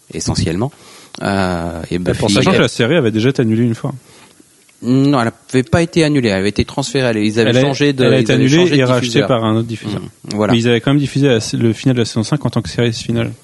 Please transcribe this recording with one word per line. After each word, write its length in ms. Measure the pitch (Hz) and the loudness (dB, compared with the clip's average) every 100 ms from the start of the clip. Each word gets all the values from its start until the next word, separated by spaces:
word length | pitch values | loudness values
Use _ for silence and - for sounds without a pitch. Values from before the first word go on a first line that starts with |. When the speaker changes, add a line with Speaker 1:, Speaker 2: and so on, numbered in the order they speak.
| - | -16
Speaker 1:
essentiellement. 600 | 80 80 80 87 85 135 - - - - - | -8 -6 -4 -2 -2 -6 -8 -20 -20 -20 -8
Euh, 600 | - 98 92 87 85 85 87 | -4 -2 -2 -2 -6 -8 -6
et 80 | 87 | -4
Speaker 2:
Bah, 140 | 90 | -2
Speaker 1:
Buffy 80 | 120 | -2
Speaker 2:
pour 100 | 107 | 0
sachant 220 | 101 131 | 2 2
que 40 | 190 | 2
la 100 | 135 | 0
série 280 | - 117 170 | 0 0 2
avait 140 | 117 | 2
déjà 180 | 107 123 | 0 0
été 120 | 139 | 0
annulée 220 | 113 110 | 0 2
une 100 | 120 | 0
fois. 180 | 113 139 135 - - - - _ _ _ _ | -2 -6 -10 -16 -20 -20 -20 _ _ _ _
Speaker 1:
Non, 380 | 113 131 139 143 | -2 2 2 2
elle 100 | 117 - - | 0 -4 -4
n'avait 100 | 127 | -2
pas 200 | 127 175 | 0 0
été 220 | 170 170 | 0 0
annulée, 260 | 156 147 117 | 0 2 0
elle 60 | 95 | 0
avait 100 | 101 | 0
été 160 | 104 | -2
transférée, 440 | 123 - 135 139 127 | -4 -6 -4 -2 0
elle, 80 | 110 | 0
ils 140 | 107 107 | 0 2
avaient 120 | 113 | 2
Speaker 2:
Elle 80 | 123 | 4
a, 20 | |
Speaker 1:
changé 320 | 143 135 147 | 2 2 0
de, 100 | 139 | 2
Speaker 2:
elle 100 | 120 | 2
a 40 | 113 | 2
Speaker 1:
ils 40 | |
Speaker 2:
été 100 | 113 | 2
Speaker 1:
avaient 120 | 131 | 2
Speaker 2:
annulée 120 | 131 156 | 4 4
Speaker 1:
changé 140 | 180 143 | 4 4
de 40 | |
Speaker 2:
et 40 | |
rachetée 220 | 127 127 120 | 2 2 0
Speaker 1:
diffuseur. 200 | 113 101 | 0 2
Speaker 2:
par 160 | 120 | 0
un 120 | 110 110 | 2 0
autre 120 | 117 | -2
diffuseur. 320 | 110 110 98 | -6 -8 -8
Speaker 1:
Mm, 60 | - - - | -10 -14 -8
voilà. 180 | 104 107 | -2 0
Speaker 2:
Mais 40 | 120 | 2
ils 100 | 117 | 2
avaient 120 | 117 | 2
quand 120 | 139 | 2
même 80 | 143 | 0
diffusé 280 | 135 135 139 | 0 0 2
la, 100 | 113 - | 2 0
le 200 | 131 117 | 0 0
final 200 | 107 135 123 | 0 0 0
de 40 | |
la 60 | 113 | -2
saison 160 | - | -4
cinq 240 | 104 151 - | -2 -2 -2
en 40 | |
tant 120 | 127 | -4
que 80 | - | -4
série 220 | - 120 | -2 -2
finale. 380 | 113 - 117 117 113 | -2 -4 -4 -4 -8